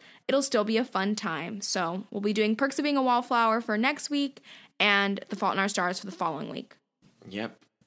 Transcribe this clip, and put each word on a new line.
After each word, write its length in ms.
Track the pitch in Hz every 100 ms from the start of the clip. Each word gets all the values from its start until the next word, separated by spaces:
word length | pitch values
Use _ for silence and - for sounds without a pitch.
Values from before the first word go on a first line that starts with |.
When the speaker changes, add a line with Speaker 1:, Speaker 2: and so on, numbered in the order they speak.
| - - -
Speaker 1:
it'll 160 | 269
still 220 | 277 226
be 120 | 208 220
a 80 |
fun 300 | 240 190 196
time. 460 | 214 202 156 170 208
So 460 | - 196 165 185 -
we'll 100 | 208
be 140 | 208
doing 200 | 214 214
Perks 240 | 220 277 277
of 40 |
Being 160 | 294 285
a 40 |
Wallflower 600 | 254 240 247 240 226 220
for 160 | 233 214
next 320 | 247 294 -
week 320 | 285 277 - - - - -
and 460 | 208 202 202 196 -
The 60 | 196
Fault 180 | 202
in 40 | -
Our 100 | 196
Stars 300 | 202 180 185
for 60 | 196
the 60 |
following 380 | - 170 151 151
week. 260 | 143 - - _ _ _ _ -
Speaker 2:
Yep. 300 | 98 113 - _ _